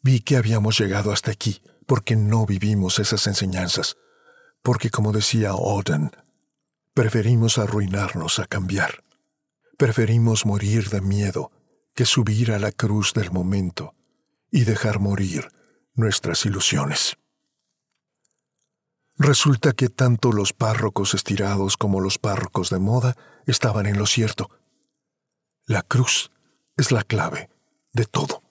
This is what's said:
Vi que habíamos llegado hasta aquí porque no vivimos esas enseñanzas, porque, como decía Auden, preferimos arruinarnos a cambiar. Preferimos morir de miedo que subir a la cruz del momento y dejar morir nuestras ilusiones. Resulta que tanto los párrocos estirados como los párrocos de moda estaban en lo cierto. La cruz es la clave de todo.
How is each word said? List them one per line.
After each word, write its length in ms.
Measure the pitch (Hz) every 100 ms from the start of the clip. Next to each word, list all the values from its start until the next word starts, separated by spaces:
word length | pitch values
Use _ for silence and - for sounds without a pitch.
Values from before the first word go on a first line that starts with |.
Vi 180 | 131 127
que 160 | - 135
habíamos 420 | 107 110 107 107
llegado 340 | 101 101 101
hasta 180 | 101 -
aquí 300 | 104 - 95 - _ -
porque 300 | 120 - 110
no 300 | 104 113 104
vivimos 520 | 95 104 104 92 -
esas 280 | 101 104 -
enseñanzas, 680 | 95 95 92 90 - - - _ _ _ _ _ _
porque, 280 | - 120 117
como 220 | - 107
decía 380 | 107 104 117 104
Auden, 640 | 95 90 101 95 76 76 - _ _ _ _ _ _ _
preferimos 640 | - 113 110 107 120 113 117
arruinarnos 800 | 104 104 98 98 101 - 80 -
a 80 | 95
cambiar. 580 | 101 92 98 95 - _ _ _ _ _ _ _ _
Preferimos 680 | 131 113 110 117 117 110
morir 460 | 107 101 98 113 101
de 100 | 101
miedo 520 | 95 101 101 - - _ _ _ _ -
que 60 |
subir 480 | 120 - 107 107 117
a 80 | 104
la 100 | 104
cruz 420 | - 110 107 98
del 200 | - 90
momento 640 | 90 90 98 92 - 76 _ _ _ _ _ _
y 100 | 175
dejar 380 | 113 107 110 101
morir 480 | 101 98 95 151 - _ _ _ _
nuestras 520 | - 110 98 - 82 107
ilusiones. 680 | 98 - - 69 - - - _ _ _ _ _ _ _ _ _ _ _ _ _ _ _ _ _ _ _ _
Resulta 560 | 143 135 147 127 143
que 160 | 123 123
tanto 420 | - 127 117 123
los 220 | 107 98
párrocos 640 | - 110 110 107 101 98
estirados 640 | - - 101 98 101 95 -
como 240 | 104 98
los 180 | 95 -
párrocos 520 | 104 95 90 - 90
de 80 | 95
moda 380 | 95 123 123 123 - _ -
estaban 400 | 113 120 107 101
en 120 | 101
lo 80 | 104
cierto. 420 | - 110 - - _ _ _ _ _ _ _ _ _ _ _ -
La 160 | 107
cruz 480 | - 123 127 - - _ _ _ _ -
es 160 | 127
la 100 | 120
clave 480 | - 110 90 - - _ _ _ _
de 120 | 113
todo. 400 | 110 - 143 - _